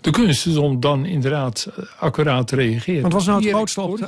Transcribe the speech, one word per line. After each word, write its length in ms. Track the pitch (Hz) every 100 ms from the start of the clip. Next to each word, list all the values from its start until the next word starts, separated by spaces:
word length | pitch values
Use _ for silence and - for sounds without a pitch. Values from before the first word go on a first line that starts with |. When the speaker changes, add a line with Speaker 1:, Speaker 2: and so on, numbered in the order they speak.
Speaker 1:
de 100 | -
kunst 340 | 156 226 139 170
is 80 |
om 240 | 151 147 127
dan 260 | 147 139
inderdaad, 600 | 131 165 131 147 131 - - -
eh, 60 | - -
accuraat 480 | 123 120 151 127 120
te 80 |
reageren. 460 | 131 123 113 143 170
Speaker 2:
Want 120 | 175
wat 80 | 185
is 60 | 185
nou 120 | 202
het 60 | 214
Speaker 1:
Direct 240 | 208 214
Speaker 2:
grootste 100 | - 185
obsta-, 140 | 214